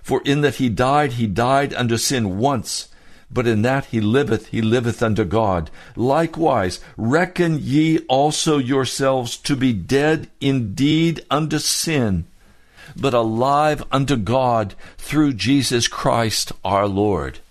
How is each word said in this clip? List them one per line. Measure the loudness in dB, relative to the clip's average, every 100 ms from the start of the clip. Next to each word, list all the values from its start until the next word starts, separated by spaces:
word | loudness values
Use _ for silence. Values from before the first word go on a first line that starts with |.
For | -2 -2
in | 0 2
that | 0
he | 0 -2
died, | 2 2 2 0
he | -2 -2
died | 0 2 2 0
unto | -2 0 0
sin | 0 -2 -2 0
once, | 0 0 -4 -10 -10 -20 -20 -20 -6
but | -2
in | 2 2
that | 2 0
he | -2 -2
liveth, | 2 2 2 -2 -2
he | -2
liveth | 0 2 0 -2
unto | 0 0
God. | 0 0 2 0 -4 -14 -16
Likewise, | -4 0 2 0 0 0 2 -2 -6 -14 -6
reckon | 0 2 0 0 0 0
ye | 0 2 4 0 0
also | 2 2 0 0 0
yourselves | 0 -2 -2 -2 0 0 -4 -8
to | -4
be | 0 0
dead | 0 0 2 2 0 -4 -4
indeed | 0 0 -2 0 2 2 2 -2 -4
unto | -2 -2 -2
sin, | -2 -4 -2 0 0 -2 -4 -16 -20 -20 -20 -20 -20
but | -4 0
alive | 2 2 0 2 2 2 0 -2
unto | -2 0
God | -2 0 0 2 0 -2 -8 -20 -18
through | -4 2 2
Jesus | 0 2 2 2 -2 -2
Christ | -2 0 0 0 -2 -6 -6
our | 0 2 2
Lord. | 2 2 0 -4 -10 -20